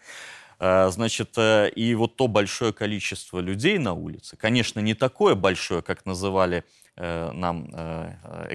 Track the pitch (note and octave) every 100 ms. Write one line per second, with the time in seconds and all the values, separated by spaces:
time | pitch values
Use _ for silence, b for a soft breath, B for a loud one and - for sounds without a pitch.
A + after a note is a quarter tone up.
0 | B B B B B B F#2 F#2+ F#2+ F2+
1 | A2+ - - - A2 A2 G#2 - A2+ A2+
2 | A#2 - C3 G#2+ G2+ - A#2 - G#2 G#2
3 | - G2 - F#2 F2+ G2 D3 G#3 A#2 E2
4 | D#2+ D#2 - - A2 B2 A#2 - G#2+ G#2+
5 | C3 - G#3 G#2 F#2+ F#2 - F2 - F#2
6 | - F2+ G2 F#2+ F2+ F2 - b b -
7 | F2 E2+ E2 C2 F2 E2+ C#2+ E2 E2 E2
8 | E2 E2+ E2 E2 E2